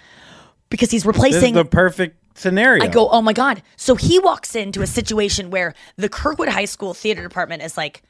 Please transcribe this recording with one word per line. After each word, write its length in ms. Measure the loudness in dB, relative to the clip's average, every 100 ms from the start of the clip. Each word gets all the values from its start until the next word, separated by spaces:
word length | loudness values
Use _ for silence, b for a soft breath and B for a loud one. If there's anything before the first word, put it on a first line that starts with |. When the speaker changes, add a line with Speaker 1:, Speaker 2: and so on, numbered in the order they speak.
| B B B B B B -10
Speaker 1:
because 220 | -2 0
he's 120 | 0
Speaker 2:
This 120 | 0 2
is 20 |
Speaker 1:
replacing 360 | 4 4 4 4
Speaker 2:
the 100 | 2
perfect 520 | 2 2 0 -6 _ _ -6
scenario. 460 | -2 2 4 4
Speaker 1:
I 40 | 2
go, 220 | 2 4
"Oh 120 | 4
my 120 | 2
God." 280 | 2 0 -2 b b
So 180 | 0 2
he 240 | 4 4
walks 360 | 4 0 -6 -8
into 260 | -8 -6
a 60 | -4
situation 640 | -4 -2 -2 -2 -2 -6
where 220 | -4 -6 -8 B B
the 120 | -6
Kirkwood 400 | -4 -6 -2 -4
High 160 | -2 -6
School 280 | -6 -10
theater 280 | -6 -4 -4
department 400 | -6 -6 -6 -8
is 140 | -10 -8
like, 260 | -8 -10